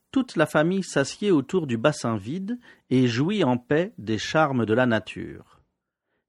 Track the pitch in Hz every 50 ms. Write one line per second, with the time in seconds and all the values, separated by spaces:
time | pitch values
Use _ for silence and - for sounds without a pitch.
0 | _ _ - 262 254 - - 170 151 - - 156 151 170 190 196 180 - - 147
1 | 135 - - - 208 208 180 143 131 - - 185 160 135 117 113 117 151 147 -
2 | - 120 113 104 95 110 151 190 196 196 247 247 _ - - _ _ - 131 131
3 | 127 123 113 117 147 170 220 208 170 127 127 120 - - 147 156 175 220 - -
4 | 113 101 110 101 - - - 156 160 143 135 123 113 104 110 120 127 123 113 107
5 | 107 - - - 92 - - - - _ _ _ _ _ _ _ _ _ _ _
6 | _ _ _ _ _